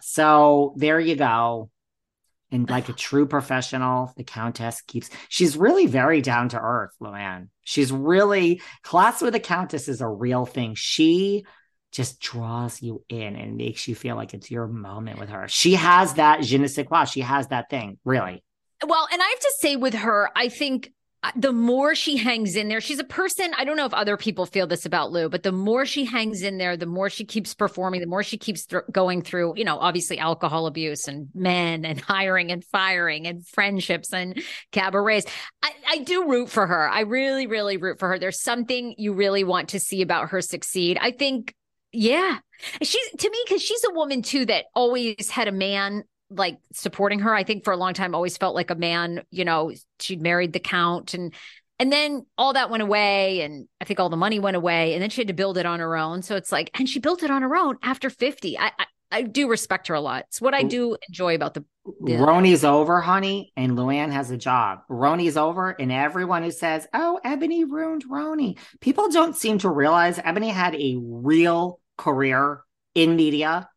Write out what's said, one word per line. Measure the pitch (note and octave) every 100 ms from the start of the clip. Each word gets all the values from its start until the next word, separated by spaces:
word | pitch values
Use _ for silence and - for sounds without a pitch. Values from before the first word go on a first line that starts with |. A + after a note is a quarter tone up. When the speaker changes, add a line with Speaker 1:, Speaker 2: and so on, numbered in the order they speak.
Speaker 1:
So | - - D#3 D3+ D3 C#3+ C#3+ C#3
there | D3+ D#3+
you | E3 D3
go. | B2+ A2+ A#2 A#2 G#2 _ _ _ _ _ _ _ _
And | B2 A#2+
like | B2+ B2+
a |
Speaker 2:
<sighs> | - -
Speaker 1:
true | C#3 D3
professional, | C#3+ - B2+ - B2+ B2+ B2+ B2+ -
the |
Countess | B2 A#2 A#2 A#2 A#2 -
keeps, | - A#2 - - -
she's | - F3 D3+
really | A3 F#4+ E4+
very | C3 C#3 D#3+
down | B2 A#2+ B2
to | A#2+
earth, | A2+ A#2+ G2 -
Luann. | G#2+ G2+ G2 F#2 F#2 _
She's | - D3 C3
really, | C3+ D3 F#3 G3+ G3 E3+ F3 - -
class | - F3 A3 B3
with | B3
the | A3
Countess | - F3 F#3 D3 C#3+
is | A#2+
a | A#2
real | G2+ B2 B2+ B2
thing. | C3 A2+ G#2
She | - - D#3+ F3+ G3 G3+ G3 - _ _ _
just | - B2 -
draws | - A#2+ A2+ A#2+ A#2+ -
you | A#2 A2 -
in | A2+ G#2 A2+
and | G#2+ A#2
makes | A#2+ - -
you | A2+
feel | B2 A2+
like | A2 G2+
it's | -
your | A#2 A2+
moment | A2+ G2 G#2 A2+ G#2
with | G#2
her. | G#2 F#2+
She | - F3
has | F#3 F3 F3+ E3+ D3
that | D3+ D#3
je | B2+ C3+
ne | C#3
sais | C#3+ B2+
quoi. | E3 C3+
She | C#3
has | B2+ C#3 B2+
that | B2+ -
thing, | C3+ G#2 G2 B2+
really. | B2+ F#2 F2+ _ _ _ - D#4
Speaker 2:
Well, | E4 D4+
and | F4
I | G4
have | B4+
to | C#5+ -
say | D4 C#4
with | B3+ G#3+
her, | A3 G#3 G3+ A3
I | B3
think, | - C#4+ C4 - _ _ _
uh, | - B3
the | C4+
more | A#3 A#3 C4 C#4+ D#4+
she | D#4 C4+
hangs | A#3 A3+ G3+ F#3+
in | G#3
there, | A3
she's | C4 C#4+
a |
person, | C4 - F#4 - F4 -
I | C4+
don't | D4+
know | C4
if |
other | - G#3 G3+
people | A3 F#3 F3+
feel | G3 E3+
this | E3+ D#3+
about | E3+ C3+
Lou, | E3+ D#3+
but | E3
the | G3
more | F#3 G3+ B3 C#4
she | D4 A#3+
hangs | A#3+ A3 G3
in | G3 F#3+
there, | F3+ F3
the | E3+
more | F3+ G3
she | - G#3
keeps | A3 F3+ -
performing, | G3+ F#3 F#3 F3+
the | E3+
more | F#3
she | G3+ G#3+
keeps | - E3 -
thr-, | F#3 -
going | G3 F#3 F3+
through, | E3+ F3+ E3+ E3
you | G3+
know, | D3
obviously | F3 E3+ - E3
alcohol | D#3+ E3 D#3+ D#3+ D#3+
abuse | D#3+ D#3 D3 -
and | C#3 C#3
men | F#3 F3+ F3+ E3+ E3 D#3+
and | C#3
<laughs> | -
hiring | G3 F#3+ F#3 F3
and | F3
firing | - G3+ F#3+ F3+ E3+ D3+ E3+
and | F3 -
friendships | - G3+ G3 F3+ E3+ -
and | F#3 F3+ A3 - - -
cabarets. | G3+ F#3+ G3 G#3+ G#3+ - - - -
I, | D4+ - C#4+
I | D#4+
do | C4+ F4+ D#4+
root | B3 A#3+
for | A3 F3+
her. | E3+ D3
I | D#3
really, | G#3+ C4 C4+ C4+ A#3+
really | A3 G3+ F#3+
root | F#3 -
for | F#3
her. | F#3
There's | F#3 -
something | - A#3+ A#3 B3 A#3+ G#3
you | G#3
really | G3 G3 G3
want | F#3 F3+ E3+
to | G3
see | - F#3+
about | F3+ E3+ D#3
her | F#3
succeed. | - F3 - F#3 F3 F3+
I | B3
think | B3 C#4 C4 - - _ _ _
yeah. | A#3 A3 D#4 F#4+ A3+ - _ - -
She's, | - A#4+ A4+ -
to | G#4+
me, | A4+ A4+
'cause | F#4+
she's | - A4+ A4+
a |
woman | E4 C#4+ C4
too | - C#4 A3+
that | F3 - -
always | A#3+ B3 A#3 G#3 G3
had | B3+ G#3
a |
man, | F#3+ F#3+ G3 G3 G#3 - _ -
like, | G3 F3+ - _
supporting | - F#3+ - G3+ G3+
her. | A3
I | G#3+
think | F#3+ G#3
for | G#3
a | F3+
long | F3+
time | F3+ F3+
always | E3 F3+ -
felt | F#3 F3
like | E3+
a | E3+
man, | E3+ E3+ E3+ E3+ -
you | F3+ E3+
know, | D#3+ D#3 - _ -
she'd | - F3+
married | E3+ F3 F3
the | F3
count | - F3+ F3 F3 -
and, | F3+ E3+ - - - _ -
and | C4
then | D4 D4+ C#4 - -
all | C4+
that | C4 G#3
went | A3+
away, | G#3 G#3 G3+ G3+ F#3+ F#3
and | D3+ D3 - -
I | F3+
think | F#3+
all | F3+
the | E3
money | G3+ G#3
went | G3 F#3
away, | E3+ E3+ E3
and | E3+
then | G#3
she | B3+
had | G#3
to |
build | E3+ G3 F3+
it | E3+
on | E3+
her | E3 E3
own. | D#3+ F3+
So | F#3 G3
it's | -
like, | C4+ - -
and | C4
she | C4+
built | C#4 F4
it | D4+
on | C#4
her | C4 E4+
own | D#4 A#3+
after | B3+ C4 -
fifty. | - C4 C#4+ F3+ -
I, | G#3 -
I, | - _ _
I | A3
do | A#3 C4 C4+
respect | A3+ - F#3 -
her | D#3
a |
lot. | C#3+ B2+ -
It's | -
what | B3+
I | C4+
Speaker 1:
Ooh. | C4
Speaker 2:
do | B3 A#3+ - -
enjoy | E3+ F3 E3
about | C#3+
the, | D3+ D3 _ - -
the | - A#2+
Speaker 1:
Roni's | D3 F3 F#3 D#3 D3
over, | D3 D#3 F3
honey, | E3+ F#3+ G3 G3 - -
and | B2+ B2
Luann | C3 C#3+ D3+
has | C#3 B2+
a | A#2+
job. | C3 B2 G#2 F#2 -
Roni's | A#2+ C#3+ E3+ E3+ D3+
over, | D#3 F3 F#3
and | F#3 B2+
everyone | C3 D3 F3+ F3+ E3+
who | E3
says, | D#3+ E3 D#3 -
"Oh, | A#3+ E4+ F4
Ebony | B3 C#4+ D#4+ E4+
ruined | D4 D4+ D#4+ D#4+ B3+
Roni." | C#4 D#4 D#4 A3+ - - -
People | - E4+ G#4
don't | D#4+ E4 -
seem | A3 G3+
to | F#3+
realize | C#3+ D3 E3+ F3 F3
Ebony | E3 F#3 A3
had | F#3 F3+ D#3
a | C#3 B2
real | A#2 A#2 C3+ D#3+ E3+ E3+ F3+ - _ -
career | D#3+ C3+ C3+ C3 C#3+ C#3+ _ _ _
in | E3 E3 E3
media | D3+ D3 D#3 F3 F#3